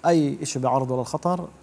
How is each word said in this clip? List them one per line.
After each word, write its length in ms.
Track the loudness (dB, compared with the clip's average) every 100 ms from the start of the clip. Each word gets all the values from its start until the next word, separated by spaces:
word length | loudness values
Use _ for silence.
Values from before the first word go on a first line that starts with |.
| 4
أي 320 | 4 2 -2
إشي 180 | -6 -2
بيعرضه 380 | 0 0 0 -4
للخطر 500 | -2 -2 -2 -2 -6 -16